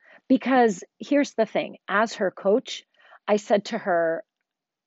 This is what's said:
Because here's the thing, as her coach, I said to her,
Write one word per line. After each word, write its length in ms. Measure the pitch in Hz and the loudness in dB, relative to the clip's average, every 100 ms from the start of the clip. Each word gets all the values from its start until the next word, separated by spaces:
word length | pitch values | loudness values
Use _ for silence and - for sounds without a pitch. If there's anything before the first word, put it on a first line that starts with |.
| _ - _ | _ -20 _
Because 560 | 262 240 262 233 175 - _ | 0 2 2 2 0 -10 _
here's 360 | 208 285 277 | -2 0 0
the 100 | - | -2
thing, 320 | 214 170 151 - - | -2 -2 -6 -12 -4
as 280 | 196 226 | 0 0
her 160 | - 190 | -2 -4
coach, 520 | - 196 226 - - - _ _ - - | -2 0 0 -2 -14 -18 _ _ -14 -2
I 80 | 214 | -2
said 300 | - 208 - | 2 0 0
to 120 | 226 | -8
her, 460 | 202 170 165 165 - _ _ _ _ _ | -2 0 0 -2 -8 _ _ _ _ _